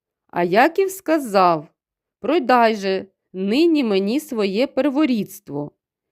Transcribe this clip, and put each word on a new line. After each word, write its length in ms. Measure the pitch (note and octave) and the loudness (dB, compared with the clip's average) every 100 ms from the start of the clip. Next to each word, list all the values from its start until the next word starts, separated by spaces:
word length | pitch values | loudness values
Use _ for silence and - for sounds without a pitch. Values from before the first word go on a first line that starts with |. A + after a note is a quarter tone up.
| _ _ _ | _ _ _
А 160 | F3 | -4
Яків 460 | F3 G3 D#4 E4 G4 | 0 2 2 2 -4
сказав: 760 | - - D#4 B3 G3 F3+ D#3+ D#3 _ _ _ _ _ | -4 -4 -4 0 2 4 2 -4 _ _ _ _ _
«Продай 560 | G3+ E4+ A#3+ B3 A3+ A3 | -2 -2 2 4 4 0
же 300 | F#3+ F#3+ F#3+ _ _ | -2 -4 -6 _ _
нині 520 | F#3 G3 B3+ E4+ D4+ | -6 -2 2 2 2
мені 360 | A#3 F#3+ G3 C4+ | 2 0 0 -2
своє 460 | D4+ A3+ G3 G3 C#4 | -4 -4 -2 -2 -2
перворідство». 1040 | - C#4+ C4 D4+ A3+ F#3 - - C#3+ D3 _ _ _ _ | -2 -2 0 0 0 -4 -10 -12 -10 -10 _ _ _ _